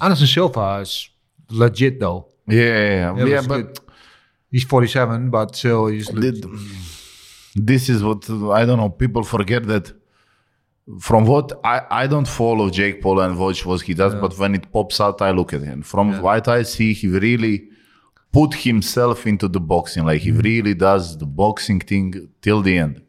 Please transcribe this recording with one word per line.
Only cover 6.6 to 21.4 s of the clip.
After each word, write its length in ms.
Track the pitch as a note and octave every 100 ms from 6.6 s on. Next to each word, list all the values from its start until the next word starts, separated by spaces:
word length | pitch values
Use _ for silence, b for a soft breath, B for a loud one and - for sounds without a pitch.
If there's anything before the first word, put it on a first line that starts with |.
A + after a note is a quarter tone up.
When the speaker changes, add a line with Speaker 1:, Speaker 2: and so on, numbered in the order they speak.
| G#2 F#2+ F2 B B B B B B G2+
Speaker 2:
this 320 | G#2+ C3 C3
is 140 | A2+
what, 260 | G#2+ G#2 - A2 G#2 G#2+
I 40 | A#2+
don't 120 | A#2+
know, 120 | G#2
people 320 | - B2+ A#2+
forget 400 | G#2+ A2+ G2 A#2+ G#2+
that 240 | G#2+ - - _ _ _ _ _ _ _ _ - G2
from 240 | - A2+
what 280 | A2+ C#3 C3+ -
I, 180 | A2+ B2+ - A2+
I 40 | C#3
don't 180 | D3 B2+
follow 420 | - A#2 A2+ G2
Jake 320 | F2+ G2+ F2
Paul 200 | F#2+ F#2+
and 180 | F#2 F2+
watch 260 | F#2+ F2+
what 160 | F2+ F2+
he 120 | -
does, 180 | E2+ G2
Speaker 1:
Yeah. 60 | G#2
Speaker 2:
but 160 | G2 F2+
when 160 | G2
it 180 | G2 -
pops 280 | A2 G2 -
out, 220 | G#2 G2
I 80 | G2
look 220 | F#2 E2+
at 80 | C#2+
him. 200 | C#2+ C#2
From 280 | D2+ G2 G#2
Speaker 1:
Yeah. 100 | G2
Speaker 2:
what 280 | F#2 A2+ A2+
I 140 | A#2+
see, 280 | A2+ - A2
he 140 | G#2 G2
really 600 | F#2+ A2 A#2+ A2+ G2+ - b b b b b b
put 220 | D3 D3+
himself 720 | - B2+ A2 - B2 A#2+ A2+ A2
into 200 | G2+ G2
the 120 | F2+
boxing. 440 | D#2+ F2 - F2
Like, 160 | D#2+ D#2
he 80 | G2+
Speaker 1:
Mm-hmm. 100 | A2 A2
Speaker 2:
really 240 | A2+ G#2
does 420 | F2+ F#2+ G2 E2+ D#2
the 80 | D2+
boxing 540 | D2